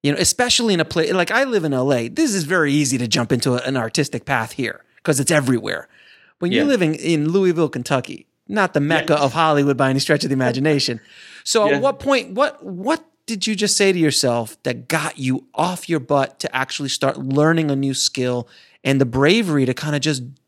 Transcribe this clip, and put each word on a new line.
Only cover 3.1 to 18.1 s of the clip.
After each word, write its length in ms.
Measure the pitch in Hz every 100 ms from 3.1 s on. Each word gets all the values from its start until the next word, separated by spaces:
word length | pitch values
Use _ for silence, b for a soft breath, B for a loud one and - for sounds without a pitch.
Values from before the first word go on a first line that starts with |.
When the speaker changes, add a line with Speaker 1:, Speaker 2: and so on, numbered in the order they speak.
| 113 117
Speaker 1:
into 240 | 123 135
a, 40 | 123
an 180 | 131 135
artistic 480 | 113 - 139 120
path 280 | - 131 110
here 320 | - 120 - _ b
'cause 160 | - 139
it's 100 | 135
everywhere. 580 | 156 131 120 104 - - b b b b _
When 100 | 175
you're 140 | 202
Speaker 2:
Yeah. 40 | 294
Speaker 1:
living 240 | 247 165 156
in 320 | 160 156 151
Louisville, 380 | 190 185 165 156
Kentucky, 580 | 127 123 135 - - _ _ -
not 260 | 208 185
the 60 | 147
mecca 320 | 143 160 -
Speaker 2:
Yes. 80 | 151
Speaker 1:
of 100 | 143
Hollywood 420 | 156 160 147 143 131
by 140 | 135
any 100 | 135
stretch 240 | - 147
of 60 | 123
the 40 |
imagination. 640 | 131 127 123 151 143 131 113 B B B B
So 240 | - 226 208
Speaker 2:
Yeah. 80 | -
Speaker 1:
at 60 |
what 180 | 269 269
point, 320 | 277 269 277
what, 320 | 190 294 -
what 400 | 190 175 214 320 - _ -
did 200 | 214 220
you 80 |
just 220 | 202 202 -
say 160 | 196
to 60 | 175
yourself 640 | 156 - 131 120 110 -
that 240 | 123 120 120
got 280 | 160 156 -
you 260 | 131 131 -
off 340 | - 175 180 -
your 120 | 160
butt 400 | 127 143 131 -
to 140 | - 127
actually 320 | 135 - 139
start 300 | - 139 139
learning 520 | 135 139 156 165 151
a 60 | 139
new 180 | 139
skill 540 | 131 -